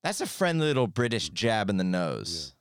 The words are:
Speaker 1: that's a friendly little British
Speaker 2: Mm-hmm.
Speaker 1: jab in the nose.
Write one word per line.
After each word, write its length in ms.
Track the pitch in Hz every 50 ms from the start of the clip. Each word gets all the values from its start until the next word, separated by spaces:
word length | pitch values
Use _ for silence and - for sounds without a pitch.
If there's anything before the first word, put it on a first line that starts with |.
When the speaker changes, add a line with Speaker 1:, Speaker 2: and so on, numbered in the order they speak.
Speaker 1:
that's 180 | - 175 208 -
a 60 | 392
friendly 400 | - - - 190 175 165 160 156 151
little 180 | 143 131 127
British 400 | 107 - 120 120 120 117 110 -
Speaker 2:
Mm-hmm. 80 | 80 73
Speaker 1:
jab 340 | 87 110 117 113 110 104 95
in 60 | 101
the 80 | 95 92
nose. 680 | 92 92 90 87 80 65 52 50 - 85 82 73 - - _